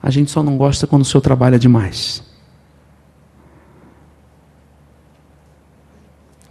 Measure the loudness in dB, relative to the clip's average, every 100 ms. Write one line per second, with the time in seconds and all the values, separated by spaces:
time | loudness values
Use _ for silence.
0 | -2 -2 -2 -2 -4 0 -2 -2 0 0
1 | 2 0 0 0 2 4 4 2 0 -8
2 | -10 -12 -18 _ _ _ _ _ _ _
3 | _ _ _ _ _ _ _ _ -20 _
4 | _ _ _ _ _ _ _ _ _ _
5 | _ _ _ _ _ _ _ _ _ _
6 | _ _ _ _ -20